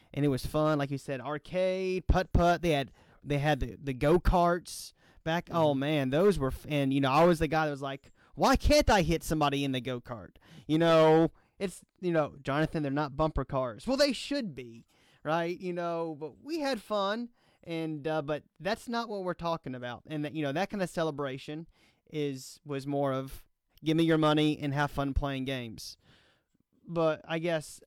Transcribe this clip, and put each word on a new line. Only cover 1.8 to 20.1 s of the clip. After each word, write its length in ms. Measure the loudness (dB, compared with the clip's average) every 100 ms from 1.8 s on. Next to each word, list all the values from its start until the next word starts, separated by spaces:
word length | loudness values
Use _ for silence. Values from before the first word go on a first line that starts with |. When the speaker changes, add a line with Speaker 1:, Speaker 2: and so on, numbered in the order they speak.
| -2 -2 2
Speaker 1:
putt-putt. 540 | 2 2 4 4 4
They 100 | 2
had, 200 | 0 -2 -10 _ _
they 140 | -4 0
had 200 | 2 0
the, 160 | -2 -6
the 120 | -8
go-karts 960 | 0 4 4 4 4 4 2 -4 -14 -16 _ _ _
back. 240 | -4 -4 -2
Oh, 200 | 2 2
Speaker 2:
Mm-hmm. 80 | 2
Speaker 1:
man, 300 | 0 0 2
those 280 | 4 4 2
were, 100 | -2
f-, 180 | -4 -4
and, 240 | 0 2
you 60 | 2
know, 100 | 4
I 140 | 6
was 160 | 6 4
the 80 | 0
guy 160 | 0
that 60 | -2
was 100 | -4
like, 300 | -10 -12 -16 _ _ 0
"Why 180 | 4
can't 340 | 4 6 6 6
I 140 | 4
hit 220 | 4 0
somebody 400 | 0 2 2 2
in 80 | 0
the 80 | -2
go-kart?" 560 | -4 -8 -8 -12 -14 -20 -20 -18 0
You 100 | 4
know, 540 | 6 8 8 8 4 0 _ -10
it's, 240 | -10 -10 -20 _
you 120 | -2
know, 240 | 0 0 -4
"Jonathan, 420 | -4 0 0 0
they're 80 | -2
not 240 | -2 -4 -2
bumper 280 | -2 -2
cars." 440 | -4 -4 -4 -6 -4
Well, 80 | 0
they 160 | 0
should 420 | -2 -4 -4 -4
be, 320 | -10 -14 -18 -20 _ _ _
right? 340 | -4 -2 -2 -6
You 120 | -6
know, 440 | -6 -4 -4 -6 -8
but 160 | -12 -14
we 160 | -10 -6
had 200 | -4 -4
fun, 480 | -4 -2 -2 -4 -8 _ _ _
and, 420 | -10 -6 -6 -4 -2
uh, 160 | -2
but 220 | -2 -6 -8 _
that's 280 | -6 -6 -4
not 200 | -6 -6
what 160 | -6
we're 100 | -6
talking 400 | -4 -4 -4 -6
about. 300 | -10 -10 -12
And 180 | -8